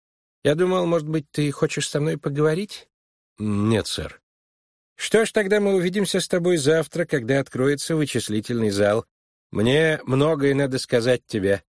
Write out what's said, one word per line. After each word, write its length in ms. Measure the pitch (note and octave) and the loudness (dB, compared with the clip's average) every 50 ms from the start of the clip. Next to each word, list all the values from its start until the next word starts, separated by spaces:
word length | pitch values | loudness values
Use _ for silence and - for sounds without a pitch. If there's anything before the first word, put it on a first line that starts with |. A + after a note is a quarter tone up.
| _ _ _ _ _ _ _ _ - | _ _ _ _ _ _ _ _ 0
"Я 100 | C#3 D3+ | 0 2
думал, 320 | D#3+ F3+ F3+ F#3 F#3 F3 | 2 2 0 2 0 0
может 220 | E3+ E3+ E3+ D3+ D#3 | 2 0 0 0 -2
быть, 220 | D#3 D#3+ D3 _ | -4 -4 -4 _
ты 200 | - - D3 C#3+ | -4 -2 -2 -2
хочешь 380 | C#3 - D#3+ D3+ - D3 - - | 0 0 -2 -2 -2 -4 -6 -4
со 120 | - D3 | -2 -2
мной 180 | D3 D#3+ E3 D3+ | -2 -2 -4 -4
поговорить?" 680 | - D3+ C#3 D3 D3+ D#3 D#3 F3+ G#3+ - - - - _ _ _ _ _ _ _ _ _ _ - | -4 -4 -2 0 0 0 0 0 -4 -8 -12 -18 -20 _ _ _ _ _ _ _ _ _ _ -6
"Нет, 480 | G#2+ G#2+ G#2 G2+ G2+ A2 A2+ G2+ F#2 | -4 -2 0 0 2 2 2 0 0
сэр". 340 | - - - D#2 C#2+ - - _ _ _ _ _ _ _ _ _ _ _ _ _ _ _ | -2 -6 -6 -8 -8 -10 -16 _ _ _ _ _ _ _ _ _ _ _ _ _ _ _
"Что 280 | - - - - A3 A3+ | -10 -6 2 2 2 2
ж, 80 | - | 2
тогда 280 | - A3 G#3 F#3+ G#3 G#3 | 0 -2 0 2 2 2
мы 140 | G3+ G3+ G3 | 2 2 2
увидимся 460 | F#3+ E3+ F#3 F3+ G#3 G3 - - F#3 | 2 0 0 0 -2 -2 0 -2 -2
с 80 | D#3+ - | -2 0
тобой 280 | - F3+ E3+ F3+ F3+ | -2 0 2 2 2
завтра, 480 | D#3+ C3 C#3+ D#3+ D#3+ D3+ - - E3 E3+ | 2 2 2 2 2 0 -2 -4 -6 -4
когда 360 | - D#3+ C#3+ C3+ A#2 C3+ C#3 | -2 -2 -2 0 0 0 0
откроется 560 | C3+ - - B2 B2+ C#3 C#3+ C#3 - - E3 | -2 -4 -4 0 0 0 0 -2 -2 -4 -2
вычислительный 760 | D#3 D3+ C#3 - A#2 - - G#2+ A2 G#2 - B2 A#2 A2 G#2+ | -2 -2 -2 -2 -4 -4 -2 -4 -4 -4 -4 -2 0 0 0
зал. 360 | G2 G2+ G#2 G2+ G#2+ A#2 - _ _ _ _ _ _ _ _ - | 2 2 2 2 2 0 -2 _ _ _ _ _ _ _ _ -8
Мне 500 | - G2+ G#2+ A#2+ C3+ D3+ D#3+ D#3+ D#3 - - | -4 0 2 2 4 4 2 2 0 -2 -4
многое 500 | - C3 C3+ C#3+ D#3+ E3 C#3+ C#3 C#3 C#3 | -2 0 2 2 2 2 2 2 0 2
надо 240 | C#3 C#3+ C3+ C3 B2+ | 2 0 -2 -2 -4
сказать 480 | - - B2+ A#2+ A2+ B2+ B2 A#2+ _ | -4 0 0 2 2 2 0 0 _
тебе". 380 | - - G#2+ F#2 G2 G2 G2 _ _ _ | -4 -4 0 2 2 0 0 _ _ _